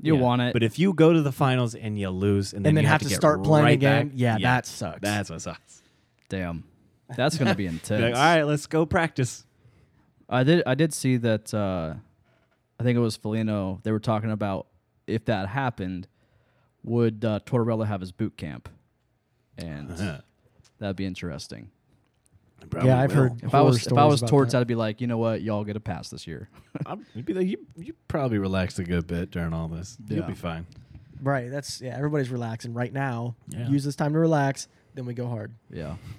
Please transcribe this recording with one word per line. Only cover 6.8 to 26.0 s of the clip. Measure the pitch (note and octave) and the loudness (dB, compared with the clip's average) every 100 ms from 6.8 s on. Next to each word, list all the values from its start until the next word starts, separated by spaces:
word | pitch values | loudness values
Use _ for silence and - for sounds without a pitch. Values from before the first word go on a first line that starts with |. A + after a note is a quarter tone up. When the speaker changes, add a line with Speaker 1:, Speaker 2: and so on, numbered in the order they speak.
| _ _ - A#2 | _ _ -12 -2
Speaker 1:
that's | C#3+ D#3 | -2 0
gonna | B2+ F#3 | 0 0
be | |
Speaker 2:
<laughs> | F2+ | -2
Be | |
Speaker 1:
intense. | E2 - G#2+ | -6 -4 0
Speaker 2:
like, | A#2 A#2+ | 0 4
"All | |
right, | D#3 E3 | 4 4
let's | D3 D3 - | 2 -2 0
go | D#3+ D#3+ | 0 2
practice." | F3+ E3 - B2+ - - _ _ _ _ _ _ _ - | 2 0 0 -2 -4 -18 _ _ _ _ _ _ _ -2
Speaker 1:
I | B2+ | 2
did, | C3 F3 B2+ | 4 4 4
I | C3 | 0
did | D#3+ | 0
see | - C3+ B2+ | 0 0 2
that. | A#2 G#2+ - | 2 0 -2
Uh, | G#2+ G2 F2+ D#2+ - - _ _ _ _ _ _ - | -4 -2 -2 -4 -8 -14 _ _ _ _ _ _ -2
I | |
think | B2 A#2+ | 0 2
it | |
was | A#2 - | 2 -2
Foligno. | G#2+ A2+ A2 G#2 F#2+ F#2+ | -4 -2 0 -2 -2 -4
They | G#2+ | -2
were | A2 | -2
talking | A#2 G#2+ A2 | 0 0 -2
about | G#2+ G#2 F#2+ - _ _ _ - | -4 -4 -4 -8 _ _ _ -6
if | A2 - | -4 -2
that | G2+ F#2+ | -2 -2
happened, | C3+ C3 - F#2 F2+ F2 _ _ _ _ _ _ _ | -4 -4 -4 -8 -8 -12 _ _ _ _ _ _ _
would, | - A#2 A#2 G#2+ | -2 2 2 2
uh, | A2+ G#2 - | -2 -2 -2
Tortorella | B2 A#2 A2 A2 | 0 0 0 -2
have | G2+ | -4
his | F#2 | -8
boot | - A2 - | -6 -6 -6
camp? | D#2+ A#1+ - - _ _ _ _ _ _ _ - | -10 -10 -16 -20 _ _ _ _ _ _ _ -14
And | E2+ D2 C#2+ | -12 -10 -10
Speaker 2:
Uh-huh. | E2+ G2 C#2+ - _ _ _ _ _ | -6 -6 -8 -16 _ _ _ _ _
Speaker 1:
that'd | G2+ F#2 | -8 -6
be | F#2+ | -6
interesting. | F2+ F2 D2 - A#1 G2 _ _ _ _ _ _ _ _ _ | -6 -10 -10 -12 -16 -18 _ _ _ _ _ _ _ _ _
Speaker 2:
It | - | -10
probably | - B2+ | 2 4
Speaker 3:
Yeah, | B2+ | 6
I've | C#3 C#3+ | 4 4
Speaker 2:
will. | B2+ | 4
Speaker 3:
heard | A#2+ | 0
Speaker 1:
If | - | 2
I | C#3 | 6
Speaker 3:
horror | C3+ | 6
Speaker 1:
was, | A#2+ | 6
if | |
I | - | 2
Speaker 3:
stories | B2 D3+ | 4 6
Speaker 1:
was | C#3 | 4
Speaker 3:
about | A#2 | 4
Speaker 1:
Torts, | C#3+ B2 | 4 4
Speaker 3:
that. | B2+ | 2
Speaker 1:
I'd | A#2+ | 2
be | A#2 | 0
like, | A2 G#2+ | -2 -2
"You | A#2+ | -2
know | A2+ | 0
what? | A2+ A2 | 0 0
Y'all | G#2 G#2 | -2 -4
get | G#2 G#2 | -4 -6
a | |
pass | G#2+ F2 | -6 -8